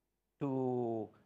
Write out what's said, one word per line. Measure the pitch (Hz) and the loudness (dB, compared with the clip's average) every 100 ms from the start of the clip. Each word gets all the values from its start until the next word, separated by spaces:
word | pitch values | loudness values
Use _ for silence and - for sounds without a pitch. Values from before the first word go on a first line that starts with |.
| _ _ _ - | _ _ _ -4
to | 143 131 127 123 117 113 107 - | -2 0 2 2 0 -2 -4 -12